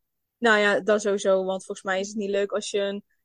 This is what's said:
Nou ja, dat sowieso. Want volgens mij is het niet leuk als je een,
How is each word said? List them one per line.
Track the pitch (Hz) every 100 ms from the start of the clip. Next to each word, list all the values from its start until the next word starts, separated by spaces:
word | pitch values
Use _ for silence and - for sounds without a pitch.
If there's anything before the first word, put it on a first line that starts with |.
| _ _ _ -
Nou | 226 208
ja, | 208 190
dat | 190 214
sowieso. | 208 196 202 190
Want | 185 190
volgens | - 208 196
mij | 190
is | 202
het | 214
niet | 196
leuk | 196 202
als | 208 -
je | 208
een, | 196 202 - _